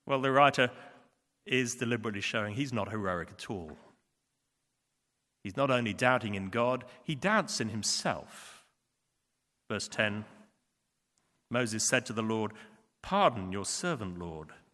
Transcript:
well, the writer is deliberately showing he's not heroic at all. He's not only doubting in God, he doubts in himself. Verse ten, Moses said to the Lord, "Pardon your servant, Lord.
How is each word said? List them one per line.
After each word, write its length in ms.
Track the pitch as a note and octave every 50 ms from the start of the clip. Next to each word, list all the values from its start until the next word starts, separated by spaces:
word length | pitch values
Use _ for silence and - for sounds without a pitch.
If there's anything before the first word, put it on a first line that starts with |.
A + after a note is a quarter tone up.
| _
well, 160 | C3+ C#3 C3
the 100 | C3 C3+
writer 380 | C3 C#3 C#3+ C#3 - D3 B2+ A#2+ - - - - - - - _ _ _ _ _ _ _ _
is 260 | G#3 - B2+ B2+ A#2 -
deliberately 480 | - B2+ A#2 A#2+ A2+ A2 A2+ G2+ G2+
showing 320 | - - - A2+ G#2 G#2 G#2
he's 180 | B2 D3 C3
not 180 | B2 A2 F#2+ G2
heroic 400 | G#2+ A2 G2 F#2+ F2+ E2+ E2 -
at 180 | - - - -
all. 260 | A2+ F#2 E2 D#2 - - - - _ _ _ _ _ _ _ _ _ _ _ _ _ _ _ _ _ _ _ _ _ _ _ _ _ _ _ _ _ _ _
He's 140 | G2+ F#2+
not 140 | C#3 C#3 C3+
only 200 | B2+ B2 A#2+ G#2+
doubting 440 | G2 - B2+ B2 B2+ B2 A#2 G#2 G2+
in 140 | G2 F#2+ F#2
God, 360 | G#2 A#2 A#2+ B2 B2+ B2 - - - - -
he 120 | - D#3
doubts 440 | B2 - F#3+ A3 G#3+ E3 - - -
in 100 | A2+ G#2+
himself. 920 | G#2+ G#2+ G2+ - - - - E3+ G2 C#2+ - - - - - - - - _ _ _ _ _ _ _ _ _ _ _ _ _ _ _ _ _ _ _ _ _
Verse 200 | _ A2 G2 -
ten, 380 | - - - A2 G#2 G2+ G#2+ G#2 - - - - _ _ _ _ _ _ _ _ _ _ _ _ _ _ _ _ _ _ _ _ _
Moses 340 | A#2 B2 B2+ G#2 A2 A2 -
said 220 | - C3 B2 A2+
to 80 | - G#2+
the 80 | A2+
Lord, 300 | A2 A2 A2+ A2 G#2+ G#2 G#2+ - - - - - _ _ _ _
"Pardon 500 | - - F#3 G3+ F#3+ D3+ A#2+ G2+ F#2 F#2
your 140 | F#2+ G2+ F#2+
servant, 540 | - - - - F3 E3 A#2 G#2+ F#2 F2 F2
Lord. 300 | F2 E2+ D#2+ D#2 D#2 - - - _ _